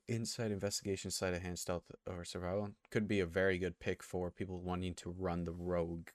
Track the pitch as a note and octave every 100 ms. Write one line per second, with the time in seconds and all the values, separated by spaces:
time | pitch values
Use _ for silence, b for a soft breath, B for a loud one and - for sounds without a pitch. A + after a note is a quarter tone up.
0 | - A#2 A2 - A2+ G2 G2+ - G2+ F#2+
1 | F#2+ - F#2+ F2 F2+ F2 - F2 - -
2 | - F2+ E2+ F2+ F2+ G2 G#2 - - A#2
3 | G2+ G#2 E2+ F#2 F#2+ F#2 F2+ - - F2+
4 | - F#2 F2+ - F#2+ F2+ F2+ F2+ F2+ E2+
5 | F2+ F2+ F#2 F2 E2+ F2 F2 F2 E2+ E2+
6 | E2